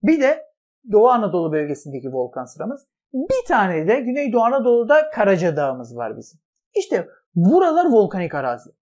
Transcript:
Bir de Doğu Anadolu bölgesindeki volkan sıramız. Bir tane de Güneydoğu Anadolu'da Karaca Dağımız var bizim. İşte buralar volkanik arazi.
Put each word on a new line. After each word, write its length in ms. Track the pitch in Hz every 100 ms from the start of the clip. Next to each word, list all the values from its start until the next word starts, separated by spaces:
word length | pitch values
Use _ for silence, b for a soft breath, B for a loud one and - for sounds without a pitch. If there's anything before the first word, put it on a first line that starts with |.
Bir 180 | 202 320
de 320 | 269 311 - _ _ _ 254
Doğu 180 | 208 233
Anadolu 420 | 247 208 175 165
bölgesindeki 640 | 156 147 143 151 139 131
volkan 320 | 127 123 131 127
sıramız. 420 | - 190 277 _ _ _
Bir 340 | 262 330 523 -
tane 400 | 262 196 165 160
de 120 | 247
Güneydoğu 420 | 240 254 285 233
Anadolu'da 680 | 226 269 247 240 226 302 311
Karaca 460 | - 202 190 175 151
Dağımız 420 | 139 127 120 117
var 200 | 117 107
bizim. 220 | 98 _ _ _ _ -
İşte 320 | 370 - 170 b b 175
buralar 500 | 175 330 359 320 359
volkanik 500 | 233 196 190 175 147
arazi. 340 | 131 120 - _